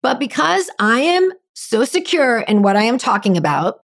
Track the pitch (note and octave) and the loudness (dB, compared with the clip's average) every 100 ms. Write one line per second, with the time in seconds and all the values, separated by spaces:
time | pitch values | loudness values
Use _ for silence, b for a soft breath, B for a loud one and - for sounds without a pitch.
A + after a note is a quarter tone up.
0 | C4 B3+ C4 - D#4 F4+ F#4 - G#3+ A#3+ | -2 -4 -4 -2 0 0 -2 -2 0 2
1 | D4+ F4+ F#4 F#4 _ - - G#3+ C4 F4+ | 2 2 0 -2 _ -18 -4 -2 0 -2
2 | F4+ F4 C4 A#3 - G#3+ G3 G3 A3 B3 | -2 0 2 0 2 2 4 2 2 0
3 | B3+ G#3 G#3 F3+ D#3 C#3+ F3 - _ | 0 -2 0 0 0 0 -2 -6 _